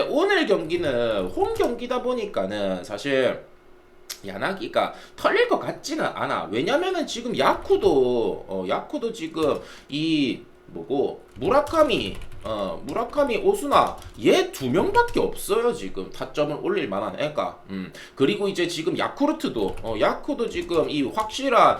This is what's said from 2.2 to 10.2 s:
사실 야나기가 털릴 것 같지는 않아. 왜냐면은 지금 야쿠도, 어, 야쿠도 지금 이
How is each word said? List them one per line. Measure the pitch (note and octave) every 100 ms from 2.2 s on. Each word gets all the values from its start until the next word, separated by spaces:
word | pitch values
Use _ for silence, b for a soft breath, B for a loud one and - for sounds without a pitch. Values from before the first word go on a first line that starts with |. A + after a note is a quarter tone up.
| G3 - F#2+ G#2 G2 F#2
사실 | E2+ G2+ C#3+ C3+ B2 E2+ - - - - - - - - G2
야나기가 | G2 C#3 G3 - A#2 G2 B B -
털릴 | - F#4+ B4
것 | -
같지는 | - - C#4+ D#4+ F3+
않아. | - C3 A2+ E2
왜냐면은 | G#2+ E3+ C#4+ F4+ F#4 -
지금 | - A#3 G3+
야쿠도, | - F4+ - G4 G3+ C#3+ B2 A#2+ G#2 D#2+ -
어, | F#2+ F#2
야쿠도 | D3+ - D4+ A#3
지금 | F#3 D#3+ D#3+ D3+ A2+ B B -
이 | D3 D#3+ D#3